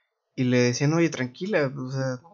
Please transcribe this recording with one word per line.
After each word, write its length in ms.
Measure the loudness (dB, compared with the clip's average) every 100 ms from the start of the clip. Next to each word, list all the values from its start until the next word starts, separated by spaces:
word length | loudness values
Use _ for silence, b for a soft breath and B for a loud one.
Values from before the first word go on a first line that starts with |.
| _ _ _ -2
y 80 |
le 140 | 2 4
decían, 340 | 4 2 0
"Oye, 160 | 2 2
tranquila, 640 | 0 -6 -6 -2 0 0 -4
o 160 | -8
sea, 280 | -6 -4 -6 -12